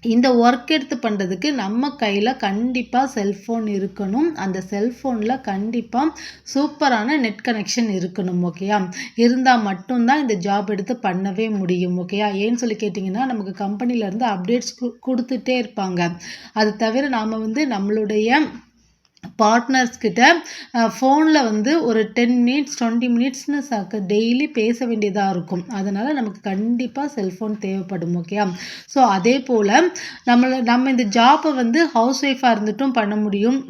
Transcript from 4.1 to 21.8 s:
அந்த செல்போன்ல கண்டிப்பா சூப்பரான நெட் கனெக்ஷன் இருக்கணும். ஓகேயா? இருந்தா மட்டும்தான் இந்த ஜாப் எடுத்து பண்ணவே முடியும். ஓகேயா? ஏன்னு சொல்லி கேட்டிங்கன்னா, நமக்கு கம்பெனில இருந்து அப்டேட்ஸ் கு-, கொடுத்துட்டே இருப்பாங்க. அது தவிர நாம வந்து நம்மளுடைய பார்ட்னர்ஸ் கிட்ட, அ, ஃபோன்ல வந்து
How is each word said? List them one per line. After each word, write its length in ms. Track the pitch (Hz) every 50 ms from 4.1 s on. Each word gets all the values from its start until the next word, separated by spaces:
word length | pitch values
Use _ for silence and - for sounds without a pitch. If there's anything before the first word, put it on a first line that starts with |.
| 208 269 320 339 311
அந்த 280 | - 190 190 180 190 185 -
செல்போன்ல 720 | 208 202 214 247 247 - - 262 240 214 208 226 254 262
கண்டிப்பா 760 | - 214 190 196 208 226 240 233 233 - 233 247 302 320 - - - - - - _ - -
சூப்பரான 640 | 269 294 294 294 - 302 269 240 214 214 262 311 294
நெட் 220 | 240 220 202 - -
கனெக்ஷன் 440 | 254 220 214 190 - - 247 233 214
இருக்கணும். 640 | 190 180 180 180 180 214 180 185 180 180 175 175
ஓகேயா? 400 | 170 - 190 202 208 202 185 180 - - - - -
இருந்தா 420 | 233 233 240 254 254 254 262 247
மட்டும்தான் 720 | 233 208 196 190 185 - - 254 240 233 247 285 302 277 233
இந்த 220 | 208 180 175 196
ஜாப் 200 | 196 208 196 214
எடுத்து 280 | 208 190 190 - 240 233
பண்ணவே 540 | - 190 180 185 190 196 185 214 226 220 214
முடியும். 500 | 196 190 175 180 180 180 180 180 180 175
ஓகேயா? 220 | 180 202 202 214 208 196
ஏன்னு 200 | 196 208 233 240
சொல்லி 200 | 240 254 226 214
கேட்டிங்கன்னா, 520 | 208 220 208 208 208 190 190 185 233 269
நமக்கு 260 | 262 240 214 190 196
கம்பெனில 540 | 190 - 202 196 208 202 240 240 247 233 208
இருந்து 200 | 190 190 226 254
அப்டேட்ஸ் 500 | 220 202 185 180 202 240 247 240 - - -
கு-, 120 | 247 240 - - -
கொடுத்துட்டே 580 | 262 254 247 247 262 262 - - 254 254 247 220
இருப்பாங்க. 460 | - - 208 190 185 180 175 170 170 175 - - - - - - -
அது 240 | - 214 214 214 208
தவிர 320 | - 226 220 220 262 285 277
நாம 280 | 254 220 214 220 220
வந்து 300 | 220 220 220 220 285 311
நம்மளுடைய 680 | 262 226 196 196 208 214 220 214 202 214 214 214 226 262 311 294 - - - - _ _ _ _ _ _ _ _ _ _ _ - - - -
பார்ட்னர்ஸ் 560 | 214 214 226 240 233 262 262 262 247 233 - -
கிட்ட, 440 | - 208 175 233 254 302 349 320 - - - - - - -
அ, 180 | 233 226 214 - -
ஃபோன்ல 440 | 262 262 277 311 311 311 311 294 247
வந்து 400 | 220 214 214 208 269 320 330